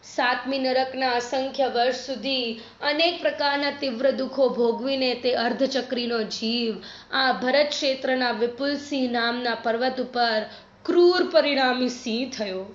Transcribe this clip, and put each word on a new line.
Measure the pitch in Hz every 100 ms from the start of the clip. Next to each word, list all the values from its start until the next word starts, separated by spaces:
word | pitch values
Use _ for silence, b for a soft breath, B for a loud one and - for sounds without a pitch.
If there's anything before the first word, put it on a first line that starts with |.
| -
સાતમી | - 247 247 262 269
નરકના | 262 254 262 254 262
અસંખ્ય | 240 240 269 269 269 254
વર્ષ | 226 247 247
સુધી | - 254 254 262 233 226 B B
અનેક | 285 294 339 349
પ્રકારના | 302 285 285 285 285
તીવ્ર | 277 277 226 269
દુઃખો | 220 262 - 254
ભોગવીને | 196 233 214 254 269 254
તે | 247 254
અર્ધચક્રીનો | 247 233 247 262 262 247 247 240 233
જીવ | 214 - 226 240 233 196 B B B
આ | 262 262
ભરત | 247 247 269 294
ક્ષેત્રના | - 285 262 254 262 247
વિપુલસિંહ | 220 240 240 277 285 - 277 254
નામના | 240 233 240 247 226
પર્વત | 233 226 254 254
ઉપર | 247 247 233 214 214 B B - -
ક્રૂર | 349 349 359 -
પરિણામી | 320 285 269 254 247 247
સિંહ | 247 - 226 262
થયો. | - 208 185 196